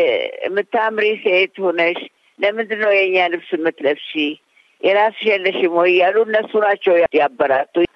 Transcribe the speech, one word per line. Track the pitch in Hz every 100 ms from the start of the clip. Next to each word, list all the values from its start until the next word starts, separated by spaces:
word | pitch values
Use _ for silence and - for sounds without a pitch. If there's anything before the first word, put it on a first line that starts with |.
| 160 104 58 -
የምታምሪ | - 196 202 233 220 220 214 214
ሴት | 208 180 190 -
ሆነሽ | 185 170 170 175 - _ _ -
ለምንድን | 196 220 214 208
ነው | 214
የእኛ | 196 190 185 175
ልብስ | 170 -
የምትለብሺ? | 170 165 - 139 147 - 156 147 151 _ _ _ _
የራስሽ | 180 202 220 214
የለሽም | 214 202 185 190 180
ወይ | 170 180
እያሉ | 180 180 202
እነሱ | 220 214 220 214
ናቸው | 208 202 196 170 165
ያበራቱ። | 151 143 233 143 135 147 175 175